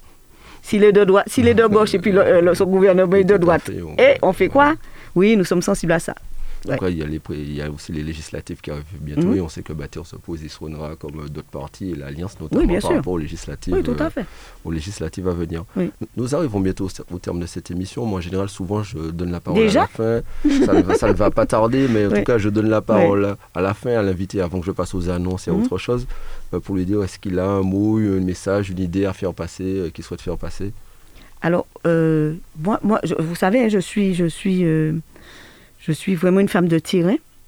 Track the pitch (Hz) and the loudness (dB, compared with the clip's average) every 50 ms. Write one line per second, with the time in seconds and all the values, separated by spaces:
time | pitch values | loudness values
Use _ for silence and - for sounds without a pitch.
0 | - - - - - _ - - - - - - - - - 208 208 214 196 202 | -18 -20 -20 -20 -20 _ -20 -20 -20 -20 -20 -20 -8 -2 2 6 6 8 8 8
1 | 208 190 190 202 - - - - 233 233 233 226 226 220 202 214 214 208 - 190 | 6 8 6 6 4 4 2 2 4 4 6 6 6 6 6 4 4 4 2 0
2 | 180 220 185 196 185 120 180 175 170 180 175 - 196 180 190 190 190 202 180 185 | 2 4 4 4 6 6 6 6 6 4 4 4 2 2 4 4 6 6 6 6
3 | 185 180 185 196 190 180 208 196 170 170 170 151 - - 101 95 87 78 - - | 4 4 4 4 6 6 4 4 6 4 4 2 2 -4 -8 -8 -8 -4 2 4
4 | 240 277 554 - - 180 185 - 190 180 - 277 285 294 320 - - - - - | 6 6 6 4 2 0 2 2 0 2 4 4 4 4 2 -2 -6 -16 -18 -18
5 | - - - 175 190 214 226 208 180 - 185 175 170 - 202 - - 165 170 165 | -12 -4 0 4 4 6 6 4 2 2 0 0 0 0 0 0 0 0 0 0
6 | - - - - - - - - - - - - - 95 139 - 95 90 90 80 | 0 -4 -10 -10 -10 -10 -6 -4 -4 -4 -4 -6 -4 -4 -4 -2 -2 -2 -2 -2
7 | 76 76 78 78 - - 82 73 73 73 73 71 73 76 73 73 - - 85 76 | -4 -4 -6 -8 -8 -8 -8 -8 -8 -8 -6 -6 -6 -8 -8 -10 -10 -8 -8 -6
8 | 76 78 78 76 78 - - 82 - - 82 - - - 76 73 73 76 98 - | -6 -6 -8 -10 -10 -12 -12 -12 -10 -10 -12 -12 -10 -10 -10 -10 -10 -12 -12 -12
9 | 78 73 73 - 170 185 - 95 87 78 - - - - 78 78 71 71 - 80 | -10 -6 -4 -2 0 0 0 0 -2 -4 -8 -12 -12 -10 -10 -10 -10 -10 -12 -12
10 | 78 - - - - - 85 80 78 73 - - 82 78 78 76 78 76 78 - | -14 -14 -16 -16 -12 -12 -10 -10 -10 -12 -14 -12 -12 -12 -10 -10 -12 -12 -12 -12
11 | - 76 73 78 76 73 73 - - - - 73 67 71 - - 98 92 85 73 | -14 -12 -12 -12 -12 -12 -12 -14 -14 -14 -12 -12 -12 -12 -12 -10 -10 -8 -8 -8
12 | 71 69 73 76 87 98 - - 80 78 - 240 339 208 175 190 - - 349 247 | -10 -10 -10 -10 -10 -10 -10 -12 -8 -2 0 0 2 2 0 0 -2 -2 -2 -2
13 | 135 - 90 85 76 78 82 80 - - 73 71 - 90 90 - - - - - | -2 -2 -4 -4 -4 -6 -8 -12 -12 -12 -12 -10 -6 -2 -2 -2 0 -2 -2 -2
14 | 302 330 - 285 202 - - - - - - - - 80 82 80 76 98 104 - | -4 -4 -4 -6 -10 -10 -12 -18 -20 -20 -20 -14 -10 -8 -6 -6 -6 -8 -8 -8
15 | 82 78 - - 90 92 87 85 85 82 87 82 87 - - 190 180 - - - | -8 -8 -6 -6 -4 -4 -2 -2 -4 -6 -6 -8 -10 -8 -6 -4 -4 -4 -6 -8
16 | - - - - 123 123 143 143 175 139 104 101 95 95 90 - 98 92 - - | -12 -10 -8 -6 -4 -2 -2 -2 -2 -2 -2 -2 0 -2 -2 -2 -4 -8 -8 -10
17 | - - 90 90 - 101 90 87 85 80 - 92 - - 90 90 92 92 - - | -12 -12 -12 -10 -8 -6 -6 -6 -6 -8 -8 -10 -10 -8 -8 -8 -8 -8 -6 -6
18 | 123 113 98 92 85 85 90 95 98 98 - - 98 87 104 107 104 - - 78 | -4 -4 -4 -4 -4 -4 -4 -4 -4 -4 -6 -8 -6 -4 -4 -4 -4 -6 -8 -8
19 | 78 80 82 82 90 90 87 85 - - - 208 226 214 196 294 403 - - - | -8 -6 -6 -6 -4 -4 -6 -6 -4 0 2 2 4 4 4 2 2 0 -2 -2
20 | 113 - 117 - - - - - - 294 277 269 - - - - - - 427 - | -2 0 0 -2 -2 -4 -4 0 0 2 4 4 4 4 4 4 4 4 2 2
21 | - - - - 104 98 - 113 113 - - 113 110 113 127 135 135 131 113 107 | 4 2 2 4 2 2 2 2 2 2 4 2 2 4 4 2 2 4 4 2
22 | 104 101 104 104 101 - 123 113 95 107 104 110 107 110 110 107 101 - 107 104 | 2 2 2 2 2 2 2 2 2 2 2 2 2 2 2 2 2 2 4 4
23 | 104 98 98 101 101 101 98 - - - - 85 92 95 101 - - 127 120 113 | 4 4 4 4 2 0 -2 -4 -10 -10 -4 -2 -2 -2 -2 -2 -2 0 0 2
24 | 104 98 92 87 98 92 - 98 90 82 80 92 85 92 90 - 90 - - 92 | 2 0 0 -2 -4 -4 -2 -2 -2 -2 -2 -4 -4 -4 -4 -4 -4 -4 -4 -4
25 | 85 90 87 87 90 92 92 92 - - 87 190 233 254 - 92 - - 123 123 | -2 -2 -2 -2 -2 -2 -4 -4 -4 -2 -2 0 0 0 -2 -4 -4 -2 -2 -2
26 | 127 - - - - - - - - - - 90 - - 98 95 90 90 104 104 | -2 -4 -6 -6 -6 -6 -8 -8 -8 -6 -6 -6 -4 -4 -4 -2 -2 0 0 -2
27 | 98 90 - - - 101 90 90 90 98 101 98 95 95 95 98 104 107 110 110 | -2 -4 -6 -8 -8 -4 -2 -2 0 0 0 0 0 0 0 0 0 2 2 2
28 | 107 101 95 95 92 92 90 - - 98 98 101 104 92 90 90 95 87 85 98 | 2 2 0 0 0 -2 -4 -4 -2 -2 -2 -2 -2 -4 -4 -4 -4 -2 -2 0
29 | 98 95 92 - 101 90 80 - 95 87 - - 92 92 95 95 90 80 - - | -2 -2 -2 -4 -6 -6 -6 -6 -8 -10 -8 -8 -6 -4 -4 -4 -4 -6 -8 -10
30 | 82 - 87 82 - 90 82 82 - 87 - - 87 101 - - - - - - | -14 -12 -12 -10 -8 -6 -6 -6 -6 -8 -8 -6 -8 -8 -8 -12 -16 -20 -20 -20
31 | - - - - - - - - - 165 175 175 - - - - - 170 165 165 | -20 -20 -20 -20 -20 -20 -12 -6 -2 0 0 0 0 -4 -8 -4 0 0 2 2
32 | 160 160 160 156 151 151 160 180 - - - 160 156 190 233 - - 202 220 - | 4 2 2 2 0 0 -4 -6 -12 -16 -12 -6 -2 -2 -2 0 0 0 0 0
33 | - 160 165 - 160 160 175 - 190 185 208 262 247 220 208 196 175 - - 208 | 0 -2 -2 -2 -2 -4 -2 0 0 2 4 4 2 2 2 0 -2 -2 -2 0
34 | 202 190 185 170 180 165 - - - 190 185 185 180 165 160 156 156 156 160 160 | 0 0 2 0 0 -2 -2 -2 -2 0 0 2 2 2 2 2 0 0 -2 -4
35 | - - - - - - - - - - - - - - _ - - - 151 - | -6 -10 -18 -20 -20 -20 -20 -20 -20 -20 -20 -20 -20 -20 _ -10 -4 -4 -4 -4
36 | - - 190 160 - 180 185 196 202 196 - 185 175 175 165 160 - - - 185 | -2 -2 -2 0 2 2 4 4 4 2 2 2 2 2 2 0 0 0 0 2
37 | 165 175 233 330 - - _ - - | 2 2 0 0 -4 -8 _ -20 -20